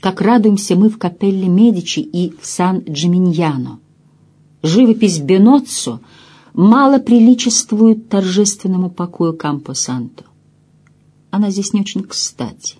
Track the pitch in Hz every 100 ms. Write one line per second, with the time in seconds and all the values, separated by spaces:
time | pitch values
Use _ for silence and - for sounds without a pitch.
0 | 190 185 202 240 214 202 - 180 214 214
1 | 180 170 202 190 185 180 233 190 170 -
2 | - 175 175 - - - 180 190 - 143
3 | 175 180 180 160 165 139 127 - _ _
4 | _ _ _ _ _ _ 156 185 254 220
5 | 214 165 143 185 208 277 285 - - 117
6 | _ _ - _ _ - 190 247 269 277
7 | 269 240 226 240 247 - - 214 226 220
8 | - 196 190 185 208 - 190 185 185 180
9 | 175 175 170 160 151 147 143 131 - 127
10 | 117 - - _ _ _ _ _ _ _
11 | _ _ _ 196 208 196 196 208 196 196
12 | 196 - - - 120 - - -